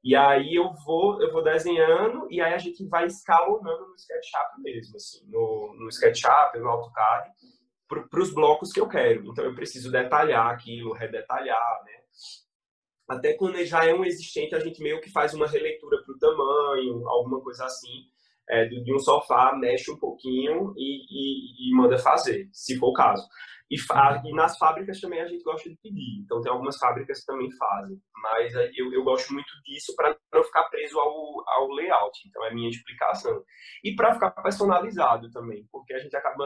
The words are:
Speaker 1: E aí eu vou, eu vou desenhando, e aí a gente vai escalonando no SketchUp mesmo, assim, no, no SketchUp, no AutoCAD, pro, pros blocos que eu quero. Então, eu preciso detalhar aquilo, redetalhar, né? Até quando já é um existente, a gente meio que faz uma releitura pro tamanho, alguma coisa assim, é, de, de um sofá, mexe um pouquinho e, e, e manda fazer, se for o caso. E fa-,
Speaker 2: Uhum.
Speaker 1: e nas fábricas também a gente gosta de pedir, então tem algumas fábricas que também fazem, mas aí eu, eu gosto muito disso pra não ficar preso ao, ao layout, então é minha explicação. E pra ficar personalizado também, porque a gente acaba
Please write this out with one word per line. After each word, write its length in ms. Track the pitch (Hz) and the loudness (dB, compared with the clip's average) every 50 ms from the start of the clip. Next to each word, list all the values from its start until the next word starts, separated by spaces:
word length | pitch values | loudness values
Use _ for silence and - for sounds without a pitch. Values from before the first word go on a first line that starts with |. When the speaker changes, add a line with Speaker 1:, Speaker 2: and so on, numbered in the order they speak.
Speaker 1:
E 140 | - 131 131 | 4 4 6
aí 400 | 139 139 139 139 135 139 151 165 | 8 8 8 6 4 2 2 0
eu 160 | 175 175 185 - - - | 0 0 0 -4 -10 -4
vou, 360 | - 165 165 190 202 202 - | -2 0 2 2 2 2 2
eu 120 | 143 156 156 | 0 0 0
vou 100 | 160 160 | 2 2
desenhando, 840 | 156 160 160 160 175 170 160 160 160 165 180 208 226 247 311 - - | 2 2 2 0 0 4 4 6 6 6 4 4 0 -2 -4 -8 -6
e 80 | 165 175 | -4 -2
aí 140 | 165 165 175 | 0 0 0
a 40 | |
gente 300 | 175 175 175 - - 196 | -2 -4 -8 -10 -10 -8
vai 200 | - 170 170 170 | -2 0 0 0
escalonando 800 | 175 - - - - 170 170 175 196 208 214 202 165 165 165 - - | 0 -4 -8 0 4 4 6 6 4 0 -2 -2 -6 -6 -8 -8 -16
no 60 | - | -20
SketchUp 680 | _ - _ 160 165 - - - 147 - - - - | _ -16 _ -10 -10 -10 -6 -4 -4 -4 -4 -8 -12
mesmo, 340 | 135 139 123 113 110 - 107 | -12 -10 -10 -10 -12 -14 -20
assim, 340 | 104 - - - - 101 101 | -18 -18 -18 -20 -20 _ -6
no, 460 | 107 113 113 110 110 107 104 107 107 | -2 -2 -2 0 -2 -6 -6 -10 -12
no 120 | 113 113 110 | -14 -14 -12
SketchUp, 680 | 110 - - 113 117 - - 123 135 143 147 143 - | -4 4 4 4 4 6 4 6 6 6 6 4 2
no 120 | 120 117 120 | -2 -2 -2
AutoCAD, 600 | 117 117 117 - _ 113 107 110 117 - - - _ _ _ _ _ _ _ _ _ _ _ _ | -2 -2 -4 -8 _ 0 2 2 2 0 -2 -8 _ _ _ _ _ _ _ _ _ _ _ _
pro, 180 | 147 151 - | -10 -10 -10
pros 260 | - - 165 190 - - | -4 -2 -2 -2 0 2
blocos 380 | - 151 151 151 - - - | 4 6 6 6 4 2 -4
que 80 | - 196 | 0 0
eu 80 | 185 | 0
quero. 380 | - - 156 123 117 113 107 98 | 0 0 2 4 4 2 2 0
Então, 180 | - 117 - 131 | -10 -6 -4 -4
eu 100 | 131 127 | -4 -4
preciso 380 | 127 - - - 127 127 131 | -6 -10 -10 -10 -12 -8 -2
detalhar 580 | 123 127 123 - 151 151 156 151 131 113 113 120 | -2 -2 0 2 2 4 4 4 4 2 2 2
aquilo, 440 | 120 120 - 113 117 117 117 113 110 | 0 -4 -10 -14 -14 -10 -8 -10 -8
redetalhar, 920 | 113 113 107 110 110 - - 127 131 131 127 113 113 120 117 113 101 - | -8 -8 -8 -8 -10 -8 -8 -8 -6 -4 -2 -2 0 0 -2 -4 -6 -10
né? 80 | - - - _ _ _ _ - - - - _ _ _ _ _ _ _ _ _ _ _ _ _ - | -18 -20 -20 _ _ _ _ -20 -20 -20 -20 _ _ _ _ _ _ _ _ _ _ _ _ _ -10
Até 240 | 131 131 131 151 156 | -8 -2 0 -2 0
quando 280 | - 196 185 185 175 175 | 0 -2 -4 -2 -4 -4
já 200 | 143 160 160 160 | 0 2 2 4
é 80 | 165 170 | 4 4
um 120 | 185 185 | 4 2
existente, 500 | 175 170 - - - - 156 147 156 165 | -2 -2 -6 -10 -8 -6 -6 -6 -2 -4
a 40 | 160 | -4
gente 220 | 156 165 160 156 | -4 -4 -8 -6
meio 200 | 151 147 156 160 | -6 -6 -6 -6
que 100 | - - | -8 -4
faz 220 | - 156 147 151 156 | -2 0 0 0 0
uma 120 | 151 151 | -2 -2
releitura 560 | 151 151 143 151 156 156 - - 143 143 - - | 0 0 -2 -2 -2 -6 -8 -2 -2 -2 -2 -2
pro 120 | - 135 | -12 -6
tamanho, 880 | 135 151 151 - - 139 139 143 147 143 143 139 131 131 127 120 120 120 113 | 2 2 2 4 2 0 0 2 2 2 0 -2 -2 -2 -4 -6 -6 -4 0
alguma 320 | 117 120 123 127 131 131 | 0 0 0 0 -4 -6
coisa 240 | 131 127 120 117 127 | -6 -10 -10 -8 -8
assim, 420 | 131 127 - 123 120 123 131 - _ _ _ _ _ _ _ _ - | -8 -8 -12 -14 -18 -20 -20 -20 _ _ _ _ _ _ _ _ 0
é, 160 | 117 113 113 | 2 2 2
de, 180 | 117 120 123 117 | 2 -2 -8 -4
de 100 | 120 135 | -2 -2
um 60 | 139 | 0
sofá, 560 | 135 - 135 - - - 131 120 127 135 139 | 4 4 2 2 4 2 4 6 6 4 4
mexe 340 | 135 127 123 123 127 - - | 2 0 0 0 0 -2 -8
um 80 | - | -8
pouquinho 760 | - 151 - - - - 131 127 127 135 151 160 180 196 196 - | -6 -6 -6 -6 -8 -6 -4 -2 -2 0 0 -2 -2 -4 -6 -6
e, 280 | 113 131 139 139 135 - - | -8 -8 -8 -8 -8 -12 -12
e, 600 | - 139 135 139 135 127 123 120 - 127 127 127 | -8 -6 -4 -4 -4 -6 -10 -14 -16 -8 -2 4
e 60 | 127 | 6
manda 200 | 127 127 120 127 | 6 6 6 4
fazer, 520 | 123 - 139 151 165 - 131 107 101 98 - | 4 4 4 4 4 2 -2 -2 -4 -6 -10
se 260 | _ - - - 131 | _ -14 -8 -8 -4
for 120 | 127 127 127 | 0 0 0
o 40 | 123 | 2
caso. 320 | - 131 117 104 98 - _ _ - - - - - _ _ | 4 4 4 2 0 -4 _ _ -20 -20 -20 -20 -20 _ _
E 80 | 147 131 | -8 -8
fa-, 420 | - - - 139 139 139 139 120 | -4 0 4 6 6 6 4 2
Speaker 2:
Uhum. 80 | - 156 | -4 -4
Speaker 1:
e 60 | 147 | 0
nas 220 | 156 160 160 - | 2 2 2 2
fábricas 420 | - 165 156 160 180 190 196 190 - | 2 2 2 2 2 -6 -8 -8 -10
também 220 | - 175 170 165 | -8 -8 -6 -6
a 60 | 170 | -6
gente 160 | 175 175 170 - | -6 -8 -8 -6
gosta 260 | 170 156 156 - 170 | -6 -6 -6 -10 -14
de 80 | 165 _ | -18 _
pedir, 400 | _ 220 196 175 131 117 104 101 101 | _ -12 -10 -10 -8 -10 -10 -12 -8
então 180 | - 117 117 | -6 -6 -4
tem 100 | 117 123 | -2 -2
algumas 260 | 123 127 135 139 139 | -4 -2 -4 -6 -4
fábricas 440 | - 131 120 107 - 139 - 135 - | 0 0 0 0 0 -6 -8 -10 -10
que 40 | - | -8
também 240 | - 135 135 127 127 - | -10 -6 -6 -6 -8 -6
fazem, 440 | - 120 104 101 101 98 98 98 - _ _ _ - | -4 -2 -2 -2 -4 -6 -12 -16 -18 _ _ _ -10
mas 320 | 110 110 110 113 120 120 120 | -4 -2 0 0 0 0 0
aí 160 | 123 120 - - | -2 -2 -2 -2
eu, 180 | 131 127 127 127 | -6 -6 -2 -2
eu 100 | 131 127 | 0 2
gosto 300 | 131 131 127 - - 139 | 2 0 0 0 -6 -8
muito 180 | 139 135 - - - _ | -10 -10 -12 -20 -20 _
disso 300 | 143 - - - - - | -18 -16 -14 -12 -12 -4
pra 200 | - - 151 151 _ _ _ - | 0 0 0 0 _ _ _ 2
não 100 | 160 160 | 2 2
ficar 200 | - - 160 - | 4 2 0 0
preso 340 | - - 147 151 - 147 156 | 2 -4 -8 -8 -4 -2 0
ao, 500 | 143 151 151 156 151 151 - - - - | 0 0 -2 -4 -10 -10 -10 -10 -4 0
ao 220 | - 127 135 135 | 0 0 0 0
layout, 480 | 139 143 170 185 170 117 104 104 - - - | -2 -4 0 2 2 2 2 0 -6 -12 -20
então 180 | - _ - 113 | -18 _ -8 -6
é 80 | 113 113 | -6 -4
minha 160 | 117 117 117 | -4 -4 -6
explicação. 720 | 117 - _ - - - - - - - - - - - - _ _ - - - - - - | -6 -8 _ -20 -6 -4 -2 -2 -2 -2 -4 -4 -4 -4 -8 _ _ -20 -20 -20 -20 -8 -8
E 120 | 208 196 | -6 0
pra 180 | - 220 226 226 | 2 2 2 4
ficar 180 | - 202 185 | 2 0 -2
personalizado 1000 | - - - 208 202 - 208 196 185 175 - 226 202 175 151 127 117 113 117 117 | -2 -2 -4 -4 -2 2 2 4 4 2 2 -2 0 2 4 4 4 2 0 -12
também, 340 | - 120 117 117 107 104 107 _ | -14 -12 -10 -10 -12 -12 -14 _
porque 220 | - 135 - _ 131 | -20 -20 -16 _ -12
a 60 | 131 | -12
gente 160 | 135 143 135 | -10 -8 -8
acaba 300 | 139 139 135 131 131 143 | -4 -4 -4 -6 -4 -6